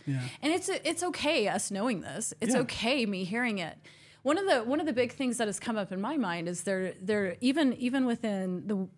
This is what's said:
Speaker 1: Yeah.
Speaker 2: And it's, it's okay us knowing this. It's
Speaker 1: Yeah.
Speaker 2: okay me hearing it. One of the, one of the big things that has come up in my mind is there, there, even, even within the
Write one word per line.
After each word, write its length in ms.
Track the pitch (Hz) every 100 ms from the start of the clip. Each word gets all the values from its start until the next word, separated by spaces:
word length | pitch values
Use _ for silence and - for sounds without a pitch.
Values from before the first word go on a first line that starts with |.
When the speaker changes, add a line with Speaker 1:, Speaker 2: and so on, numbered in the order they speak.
| -
Speaker 1:
Yeah. 160 | 135 127 -
Speaker 2:
And 120 | 277
it's, 160 | 349 370
it's 340 | 359 302 330
okay 460 | 359 - 285 320 202
us 220 | 180 -
knowing 280 | 196 247 190
this. 340 | 78 175 226 -
It's 140 | 226
Speaker 1:
Yeah. 80 | 254
Speaker 2:
okay 440 | 240 - 226 285 226
me 200 | 185 185
hearing 320 | 226 247 202
it. 200 | 160 - - - - -
One 160 | 262 339
of 80 | 392
the, 120 | 277
one 200 | 226 302
of 60 | 311
the 80 |
big 180 | 240 233
things 280 | - 262 233
that 100 | 214
has 100 | 190
come 160 | - 226
up 160 | 190
in 80 | 185
my 160 | 214 311
mind 320 | 196 170 170
is 160 | 175
there, 300 | - 190 185 -
there, 340 | 185 208 196 -
even, 320 | 247 285 269
even 320 | 226 247 269 254
within 600 | 233 226 196 185 180 202
the 200 | 202 190